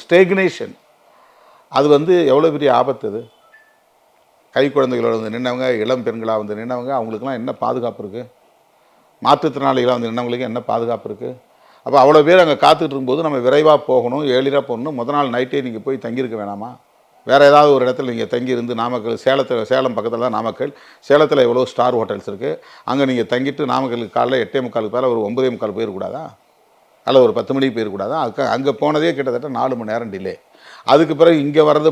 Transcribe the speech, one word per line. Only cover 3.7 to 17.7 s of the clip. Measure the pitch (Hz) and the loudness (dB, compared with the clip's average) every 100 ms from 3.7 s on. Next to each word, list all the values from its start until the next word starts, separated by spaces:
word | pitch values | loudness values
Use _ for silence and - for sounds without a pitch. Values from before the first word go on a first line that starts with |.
| _ _ _ _ _ _ _ _ 131 | _ _ _ _ _ _ _ _ 0
கை | 143 | 0
குழந்தைகளோட | 143 127 123 117 113 | 2 0 0 -2 -2
வந்து | 110 | -4
நின்னவங்க, | 117 127 123 131 117 | -6 -6 -4 -2 -2
இளம் | 107 127 117 | -2 -2 -4
பெண்களா | 113 113 110 | -6 -4 -4
வந்து | 104 107 | -4 -8
நின்னவங்க, | 117 123 123 135 | -8 -8 -4 -4
அவங்களுக்கெல்லாம் | 113 107 131 123 | -4 -8 -8 -8
என்ன | 123 117 | -8 -6
பாதுகாப்பு | 117 123 117 107 | -4 -4 -6 -8
இருக்கு? | 104 110 120 _ _ _ _ _ _ _ _ _ 117 | -14 -14 -16 _ _ _ _ _ _ _ _ _ 2
மாற்றுத்திறனாளிகளா | 147 160 135 135 131 123 123 | 2 2 -2 0 2 2 0
வந்து | 117 | -2
நின்னவங்களுக்கு | 117 120 123 123 | -4 -4 -4 -6
என்ன | 117 113 | -6 -4
பாதுகாப்பு | 113 117 117 113 | -4 -4 -6 -8
இருக்கு? | 104 123 127 _ _ _ _ - | -10 -12 -12 _ _ _ _ 0
அப்ப | 135 | 4
அவ்வளவு | 135 151 147 | 8 6 6
பேர் | 185 | 6
அங்க | 165 139 | 6 4
காத்துட்டு | 143 156 160 | 4 4 0
இருக்கும்போது | 135 127 143 160 | -4 -2 -2 -2
நம்ம | 139 | 0
விரைவா | 123 147 156 147 - | 2 4 6 4 4
போகணும், | 127 120 135 143 127 | 0 0 -2 0 0
ஏர்லியரா | 135 139 131 | 0 -2 -2
போகணும். | 117 143 135 | -6 -8 -6
முத | 117 147 | -4 -2
நாள் | 139 | -2
நைட்டே | 120 131 143 127 | -2 -4 -4 -6
நீங்க | 110 135 | -8 -8
போய் | 135 117 | -8 -6
தங்கியிருக்க | 120 127 110 | -6 -6 -6
வேணாமா? | 101 101 113 120 _ _ _ _ - | -8 -10 -12 -16 _ _ _ _ 2
வேற | 135 143 | 6 8
ஏதாவது | 147 147 | 8 6